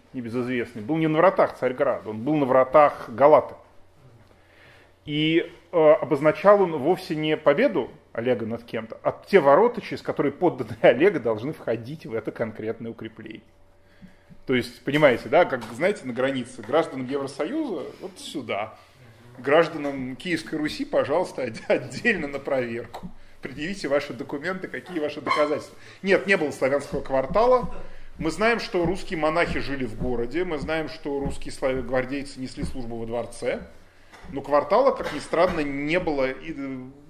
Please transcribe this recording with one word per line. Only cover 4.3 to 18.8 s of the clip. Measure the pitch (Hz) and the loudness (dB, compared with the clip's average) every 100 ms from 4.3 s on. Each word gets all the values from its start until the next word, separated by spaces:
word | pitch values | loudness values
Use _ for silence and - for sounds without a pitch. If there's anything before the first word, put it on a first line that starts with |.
| _ _ _ - - _ _ - | _ _ _ -20 -20 _ _ -6
И, | 147 156 165 - - - | 0 2 2 0 -10 -4
э, | 175 | 6
обозначал | 156 160 131 139 151 151 196 208 | 8 8 4 2 2 4 6 6
он | 185 160 | 4 0
вовсе | 135 180 - | 0 -2 -2
не | 156 156 151 | -4 0 2
победу | 143 143 262 170 113 - _ | 2 4 2 2 -4 -8 _
Олега | - 117 113 110 | -4 0 0 -2
над | 117 | -8
кем-то, | - 117 113 - | -8 -10 -10 -6
а | 135 - - | -4 -4 4
те | 196 | 6
ворота, | 139 147 233 226 | 8 8 6 2
через | - 131 | -8 -10
которые | - 127 143 | -6 -2 -2
подданные | 135 170 127 110 - | 2 0 0 -8 4
Олега | 165 123 185 160 | 6 6 4 2
должны | 117 107 117 | -2 -2 -4
входить | 113 - 117 117 160 | -8 -4 -4 -6 -14
в | - | -8
это | 113 - | -8 -8
конкретное | - 110 107 110 113 117 | -6 -6 -6 -8 -8 -10
укрепление. | 113 110 - 110 - _ _ _ _ _ _ - - _ - - | -12 -14 -14 -16 -16 _ _ _ _ _ _ -20 -20 _ -14 -2
То | |
есть, | 127 117 - | -2 -2 -8
понимаете, | - 147 147 113 113 | -2 4 6 4 2
да, | 147 | 2
как, | 147 127 113 | 4 0 -8
знаете, | 117 180 - | -4 -2 -2
на | 127 | -6
границе | 117 135 135 117 - | -4 -2 -2 -6 -12
гражданам | 104 151 156 135 127 | 0 0 0 -4 -6
Евросоюза | 139 135 - 156 302 294 160 117 - | -4 -6 -6 -6 -4 -4 -6 -8 -12
вот | 190 185 | -16 -14
сюда, | - 170 110 101 107 - | -12 -10 -6 -6 -6 -12